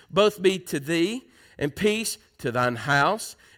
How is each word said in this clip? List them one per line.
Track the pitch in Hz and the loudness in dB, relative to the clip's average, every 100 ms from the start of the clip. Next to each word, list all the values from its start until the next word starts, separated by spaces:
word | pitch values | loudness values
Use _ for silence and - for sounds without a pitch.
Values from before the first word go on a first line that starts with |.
| - | -4
both | 156 208 196 | 2 2 4
be | 185 185 | 0 0
to | - 165 | -2 -6
thee, | 135 165 175 240 - _ - - | -2 0 0 -2 -12 _ -20 -6
and | 147 | -6
peace | 143 208 214 220 - _ - | 0 0 0 -4 -10 _ -8
to | 139 | -4
thine | 117 123 117 | 0 0 0
house." | 113 143 147 214 - - - | 0 2 2 0 -6 -16 -20